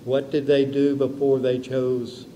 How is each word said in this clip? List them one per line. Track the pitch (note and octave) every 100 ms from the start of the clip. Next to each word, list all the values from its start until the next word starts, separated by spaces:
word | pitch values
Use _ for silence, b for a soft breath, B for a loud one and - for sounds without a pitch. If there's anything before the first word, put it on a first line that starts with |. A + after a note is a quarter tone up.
What | A2+ C3+ C3+
did | D#3 C3+
they | C#3+ C3+
do | C#3 C#3+ C#3
before | C3 - C#3 C3+
they | B2+ B2+
chose | B2+ C3 B2+ B2+ A#2 - -